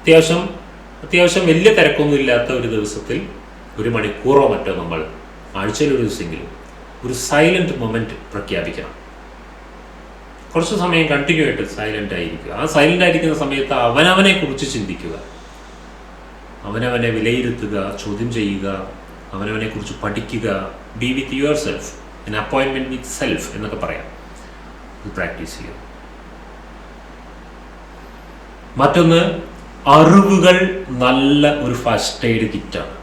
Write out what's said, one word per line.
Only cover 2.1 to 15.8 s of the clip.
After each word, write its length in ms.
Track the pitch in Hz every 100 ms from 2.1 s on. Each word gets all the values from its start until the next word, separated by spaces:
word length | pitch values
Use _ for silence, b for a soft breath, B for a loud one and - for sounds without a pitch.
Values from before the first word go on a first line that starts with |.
| 143
ഇല്ലാത്ത 280 | 135 120 120 127
ഒരു 100 | 117
ദിവസത്തിൽ 440 | 110 104 110 - 131 196 - - - - -
ഒരു 100 | 110 117
മണിക്കൂറോ 480 | 104 101 127 139 139
മറ്റോ 200 | - - 90
നമ്മൾ 180 | 85 82 78 - - - - 98
ആഴ്ചയിൽ 300 | 101 107 147 127
ഒരു 60 |
ദിവസമെങ്കിലും 460 | 113 - 87 78 80 - - - - -
ഒരു 100 | 123 127 -
സൈലന്റ് 460 | 147 165 185 165 -
മൊമെന്റ് 340 | 113 113 107 - -
പ്രഖ്യാപിക്കണം. 600 | 104 90 90 85 80 - - - - - - - - - - - - - - - - -
കുറച്ച് 240 | 160 165 202
സമയം 240 | 180 165 151
കണ്ടിന്യൂ 320 | 143 139 160 139
ആയിട്ട് 180 | 107 98 -
സൈലന്റ് 360 | 107 107 101 92
ആയിരിക്കുക. 320 | 85 80 - 95
ആ 40 | 151
സൈലന്റ് 300 | 156 147 175 180
ആയിരിക്കുന്ന 300 | 160 160 151
സമയത്ത് 300 | 139 139 135 135 120
അവനവനെ 460 | 123 165 185 196 190
കുറിച്ച് 260 | 151 135 135
ചിന്തിക്കുക, 400 | 120 95 87 85 80 - - - - - -